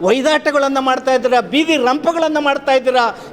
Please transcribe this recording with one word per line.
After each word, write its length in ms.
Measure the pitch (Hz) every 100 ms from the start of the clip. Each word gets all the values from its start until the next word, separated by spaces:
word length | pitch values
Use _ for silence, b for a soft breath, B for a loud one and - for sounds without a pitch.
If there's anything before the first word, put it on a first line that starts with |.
ವೈದಾಟಗಳನ್ನ 760 | 175 254 277 302 302 285 277 269
ಮಾಡ್ತಾ 360 | 262 262 262
ಇದ್ದೀರಾ, 260 | 262 240 247
ಬೀದಿ 360 | 185 262 320 311
ರಂಪಗಳನ್ನ 640 | 247 294 302 330 320 302
ಮಾಡ್ತಾ 340 | 294 277 277
ಇದ್ದೀರಾ, 460 | 262 247 247 226 B B